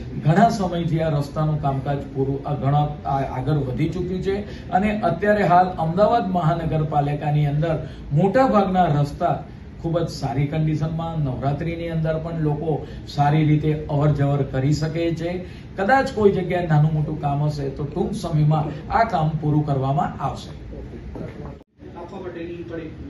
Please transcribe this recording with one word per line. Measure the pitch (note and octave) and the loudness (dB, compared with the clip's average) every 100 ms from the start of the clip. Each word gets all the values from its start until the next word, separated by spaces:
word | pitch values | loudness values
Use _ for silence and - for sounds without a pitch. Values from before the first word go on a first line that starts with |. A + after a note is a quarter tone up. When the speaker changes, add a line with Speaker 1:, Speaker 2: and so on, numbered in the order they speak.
| - C#3+ C#3+ | -10 -2 4
Speaker 1:
ઘણા | F3+ A3+ | 6 6
સમયથી | G3+ F3+ E3+ E3 D#3+ | 4 -2 -2 0 0
આ | D#3+ C#3+ | 0 0
રસ્તાનું | - D#3 D#3 D3 | -2 -2 -2 0
કામકાજ | C#3 C3 C#3+ C#3 - C3 | 0 -2 -2 -4 -4 -2
પૂરું, | C3+ C#3 - | -2 -2 -4
આ | A#2 | -2
ઘણા | C3+ D3 D3 - - | 2 2 2 -2 -4
આ | C3+ | -2
આગળ | B2+ B2 B2 | -2 -4 0
વધી | D3 B2 A#2+ E3 | 0 0 -2 -2
ચૂક્યું | F#3 F3 F#3 | -2 -4 -2
છે | G3 G3+ - - - | -2 -2 -4 -10 -2
અને | F#3 G#3+ G#3 | 0 2 2
અત્યારે | E3+ E3 G#3 G#3 | 0 2 2 4
હાલ | F3 F3 F#3 - | 6 6 6 2
અમદાવાદ | D#3+ F3+ G#3+ A#3 F#3+ | 0 4 4 4 2
મહાનગરપાલિકાની | F3+ D#3+ E3+ D#3 D#3 D3 D3 C#3+ C#3+ D3+ D3 D3 | 2 2 0 0 0 0 0 0 -2 0 2 2
અંદર | D3 E3 D#3 - - - | 2 0 -2 -4 -12 0
મોટાભાગના | C#3+ G3 C4 C4+ G3+ F#3+ F#3 E3+ C#3+ | 2 4 6 6 4 4 4 4 4
રસ્તા | C3+ - E3+ C#3+ - - - - E3 | 2 0 0 0 -6 -16 -16 -8 -2
ખૂબ | E3 | -2
જ | D#3+ | -2
સારી | - C3 C3 D3 | -4 -4 -2 0
કન્ડિશનમાં, | D#3+ D#3 D3+ D#3+ D#3+ E3 D#3+ | 0 0 0 -2 -4 -4 -2
નવરાત્રિની | C3+ B2 C3+ D3+ E3+ E3+ E3+ | -2 -2 -2 -2 -4 -4 -4
અંદર | D#3+ D#3+ D#3 | -2 -2 -2
પણ | E3 E3 | -4 -2
લોકો | D3+ D3 D#3+ D3 - - - C#3+ | -2 0 -2 -4 -6 -12 -8 0
સારી | C#3+ D#3 D3+ | 2 4 4
રીતે | D3+ D#3 D3+ - | 4 2 -2 -2
અવર | D3 D3+ | 2 2
જવર | C#3+ C#3 C#3+ | 2 2 2
કરી | C3 C3 C3+ | 0 0 0
શકે | D3+ D#3 D#3+ E3+ D#3+ | 0 0 -2 -2 -2
છે. | E3+ F3+ - - - - | -4 -6 -8 -14 -12 -4
કદાચ | G3+ C4+ - | 4 4 4
કોઈ | G#3+ G3+ | 2 2
જગ્યાએ | F3+ D#3+ F3 E3+ | 2 0 -2 4
નાનું | D3+ D#3 | 4 4
મોટું | D3+ D3+ D3+ | 2 -2 -2
કામ | C#3+ C#3+ | -2 0
હશે | D3 C#3+ C#3 | 0 -2 -6
તો | - | -4
ટૂંક | C#3 F3+ G#3 | -6 -2 -2
સમયમાં | - E3+ D3+ D3+ D#3 C#3+ - - | -2 -2 2 4 4 0 -6 -2
આ | G3+ | 0
કામ | A3+ E3+ D#3 D#3+ | 2 2 0 0
પૂરું | D3+ D3+ D3 | 0 2 2
કરવામાં | C3+ C3+ D3 - - | 0 0 0 -2 -4
આવશે. | C3+ A#2+ - - - - - A#2+ - - - - D3 - - _ - F3 | -6 -6 -12 -14 -14 -12 -12 -14 -12 -10 -12 -12 -14 -14 -20 _ -18 -16
Speaker 2:
આપવા | F3 F#3+ | -14 -12
માટેની | F3+ E3 E3+ E3+ E3 | -12 -10 -10 -10 -10
પણ | E3 | -10
એક | D#3 - | -12 -14